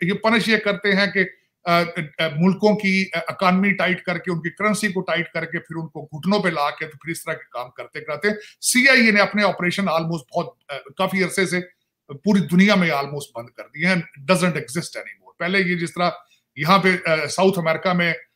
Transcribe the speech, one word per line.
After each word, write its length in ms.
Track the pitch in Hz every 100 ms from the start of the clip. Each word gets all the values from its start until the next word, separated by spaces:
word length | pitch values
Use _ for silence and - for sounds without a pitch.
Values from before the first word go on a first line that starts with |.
ये 100 | 170
पनिश 360 | 202 226 226 220
ये 80 | 214
करते 320 | 208 202 208
हैं 220 | 190 202 196
कि, 20 | 185 - _ _ 180
अ, 60 |
अ, 640 | 170 170 - 151 - 160 147
मुल्कों 380 | 180 190 208 208
की, 360 | 190 190 185 170
अ, 100 | -
economy 420 | 151 185 185 202
tight 300 | 196 180 180
करके, 300 | - 170 175
उनकी 180 | 170 165
currency 420 | - 208 202 214
को 100 | 185
tight 260 | 180 165 165
करके, 320 | 170 160 170
फिर 180 | - 165
उनको 320 | 160 151 143
घुटनों 260 | 151 160 208
पे 120 | 180
ला 180 | 156 147
के, 160 | 151 156
तो 120 | 147
फिर 140 | 156
इस 100 | 160
तरह 120 | 165
के 120 | 156 -
काम 240 | 120 123 -
करते 240 | 123 151
कराते 260 | 151 147 202
हैं। 100 | 208 - _
सीआईए 500 | - 247 269 254 233
ने 80 | 208
अपने 240 | 196 202
operation 400 | 202 - 175 175
almost 360 | 190 160 165 170
बहुत, 360 | - 175 165 - -
अ, 80 | 139 - -
काफी 260 | 190 190
अरसे 220 | 175 - 185
से 140 | 180 180 _ _ _ -
पूरी 300 | 143 196 202
दुनिया 340 | 143 175 196 202
में 140 | 170
almost 360 | 143 143 147 - 117
बंद 120 | 117
कर 140 | -
दिए 240 | - 151 180
हैं, 380 | 175 165 - 135
doesn't 280 | 185 180
exist 360 | 156 - 143 143
anymore। 460 | 113 - - _ -
पहले 200 | 170 196
ये 160 | 180 180
जिस 160 | 165
तरह 320 | 170 175 - _ _ _ -
यहाँ 220 | 151 190
पे, 160 | 185 180
अ, 300 | 170 160 143
South 280 | - 190 190
America 360 | 165 156 185
में 220 | 175 170 165 -